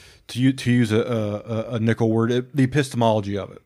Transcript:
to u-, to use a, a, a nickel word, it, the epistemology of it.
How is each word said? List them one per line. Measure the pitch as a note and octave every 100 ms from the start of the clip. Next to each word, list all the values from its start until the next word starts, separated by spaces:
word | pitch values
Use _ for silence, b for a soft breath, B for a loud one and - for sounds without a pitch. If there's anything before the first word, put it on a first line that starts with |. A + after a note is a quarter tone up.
| B B -
to | A#2+
u-, | C3
to | C3 B2
use | A#2+ A2+
a, | G#2+
a, | A#2+ A#2 G#2 G#2 - A2+ A2 A#2
a |
nickel | A2+ A2 A2+
word, | A2+ A2+
it, | B2 B2+ C#3+
the |
epistemology | B2+ D3 C3 A#2+ A2+ A2 G2+ G2+
of | F#2+
it. | -